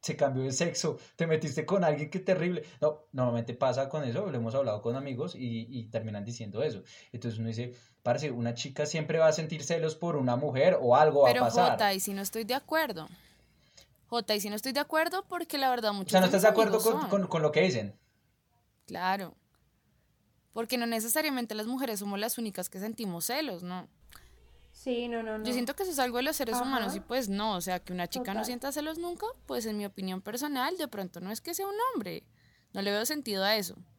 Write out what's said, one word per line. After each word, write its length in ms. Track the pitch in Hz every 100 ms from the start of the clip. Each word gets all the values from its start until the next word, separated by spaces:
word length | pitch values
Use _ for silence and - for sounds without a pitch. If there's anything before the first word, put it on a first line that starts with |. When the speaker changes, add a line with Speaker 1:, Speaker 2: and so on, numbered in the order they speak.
| -
Speaker 1:
se 80 | -
cambió 260 | 139 131
de 80 | 131
sexo, 460 | 131 170 156 165 123 - -
te 120 | 165
metiste 380 | 156 156 127 151
con 180 | 190
alguien, 260 | 170 143 151
qué 100 | 190
terrible. 440 | 185 185 170 180 - -
No, 220 | 151 151 -
normalmente 420 | 135 123 117 113
pasa 360 | 117 131 127 135
con 140 | 156
eso, 220 | 135 123 196
lo 120 | -
hemos 180 | 113 123
hablado 260 | 131 104
con 140 | 117 123
amigos 400 | 139 120 170 175
y, 320 | 123 113 113
y 200 | 127 110
terminan 360 | 113 107 104 101
diciendo 380 | 120 107 101
eso. 180 | 151 104 - - -
Entonces 260 | 120 120 110
uno 100 | 113
dice, 240 | 113 123 - _ _
parce, 280 | - 123 151
una 220 | 120 117
chica 320 | 120 139 131 147
siempre 340 | 165 151 160
va 80 | 160
a 40 |
sentir 300 | 156 160 156
celos 320 | - 170 156 -
por 200 | 175 151
una 200 | 127 120
mujer 420 | 127 127 160 185
o 140 | 127 127
algo 260 | 156 143
va 60 | 131
a 40 |
Speaker 2:
Pero, 100 | 120 120
Speaker 1:
pasar. 260 | 113 -
Speaker 2:
Jota, 200 | 113 208
y 60 | 196
si 140 | 202
no 80 | 196
estoy 220 | 196 226 220
de 80 | 254
acuerdo. 520 | - 311 302 196 151 170 - _ _ _ _ - - _ _
Jota, 260 | 240 233 214
y 40 |
si 100 | 196
no 60 | 208
estoy 160 | 262
de 80 | 262
acuerdo, 460 | 285 311 330 370 392
porque 300 | 359 339 294
la 120 | 269
verdad 220 | 247 220
muchos 160 | 202 185
Speaker 1:
O 40 |
sea, 100 | 190
¿no 60 | 185
Speaker 2:
de 100 | 190
Speaker 1:
estás 20 |
Speaker 2:
mis 40 |
Speaker 1:
de 60 | 214
acuerdo 280 | 214 214 214
Speaker 2:
amigos 140 | 220
Speaker 1:
con, 80 | 226
Speaker 2:
son. 80 | 208
Speaker 1:
con, 180 | 196 180
con 140 | 165
lo 100 | 151
que 100 | 151
dicen? 320 | 185 123 104 - _ _ _ _ _ _ _ _ -
Speaker 2:
Claro. 500 | - 185 196 180 - _ _ _ _ _ _ _ _ _ _ _
Porque 240 | - 226 254
no 80 | 233
necesariamente 680 | 233 226 311 311 262 233 214
las 120 | 214
mujeres 320 | 254 262 208
somos 180 | 202 196
las 200 | 220 -
únicas 320 | 226 196 180
que 100 | 190
sentimos 460 | 208 226 214 170 165
celos, 380 | 254 311 180
¿no? 240 | 175 180 170 _ - - - - - - -
Speaker 3:
Sí, 360 | - 262 240 240
no, 160 | 233
no, 100 | 220 220
Speaker 2:
Yo 0 |
Speaker 3:
no. 140 | 220
Speaker 2:
siento 220 | 247 240 294
que 80 |
eso 80 | 381
es 80 | 285
algo 180 | 247 240
de 60 |
los 120 | 262 311
seres 200 | 254 247
humanos 280 | 254 262 208
Speaker 3:
Ajá. 80 | 196
Speaker 2:
y, 20 |
pues, 300 | - 254 233
no, 260 | 196 214 190
o 60 |
sea, 180 | 180 180
que 120 | -
una 140 | 180 175
chica 180 | 262 254
no 100 | 233
Speaker 3:
Total. 40 | 220
Speaker 2:
sienta 260 | 247 269
celos 260 | 277 302 320
nunca, 260 | 349 349 427 539 -
pues, 180 | 247 226
en 100 | 208
mi 80 | 202
opinión 360 | - 190 185
personal, 560 | 196 233 294 277 262 370
de 100 | 302
pronto 320 | 208 190 -
no 120 | 185
es 100 | 226
que 120 | - 349
sea 100 | 392
un 80 | 415 494
hombre, 300 | 453 190 165 _ _ _ _ _
no 80 | 202
le 80 | 196
veo 120 | 202 226
sentido 380 | 302 254 196
a 120 | 190 214
eso 200 | 180 - -